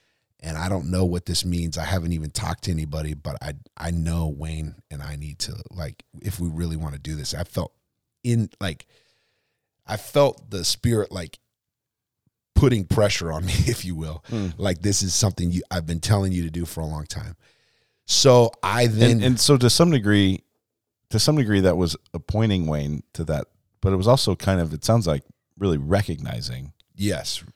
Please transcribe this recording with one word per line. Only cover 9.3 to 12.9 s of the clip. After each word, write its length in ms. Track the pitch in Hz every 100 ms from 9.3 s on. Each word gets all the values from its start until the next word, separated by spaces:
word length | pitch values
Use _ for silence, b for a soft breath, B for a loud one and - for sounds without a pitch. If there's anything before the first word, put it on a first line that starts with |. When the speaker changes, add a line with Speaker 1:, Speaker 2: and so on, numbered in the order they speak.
| _ _ _ _ _ -
Speaker 1:
I 100 | 107
felt 540 | - 147 143 - -
the 120 | 101
Spirit, 480 | 85 - - 113 98
like, 280 | 95 82 - _ _ _ _ _ _ _ _ _ _ _ -
putting 300 | 139 117
pressure 460 | 90